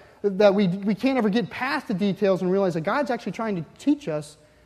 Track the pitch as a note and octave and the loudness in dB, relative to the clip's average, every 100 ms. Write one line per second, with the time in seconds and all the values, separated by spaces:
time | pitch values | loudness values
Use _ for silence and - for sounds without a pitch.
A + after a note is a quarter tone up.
0 | - - G3+ F#3+ G#3 G3 G3 F#3+ G3 G#3 | -20 -6 -4 4 4 6 2 0 -2 0
1 | C4 C4 G#3+ G#3 F#3 - B3+ D4 - F#3+ | 0 2 2 0 -2 -4 -4 -4 -4 -2
2 | G3+ F3+ G3+ F#3 F#3 G3 G3 E3 D#3+ B3 | -2 0 0 2 2 0 0 0 -2 -2
3 | D4 A#3+ - F#3 A3+ F#3+ D3+ - - C#4+ | -2 -4 -6 -6 -4 -6 -8 -6 -2 0
4 | - D3+ D3 - _ _ | -2 -6 -8 -18 _ _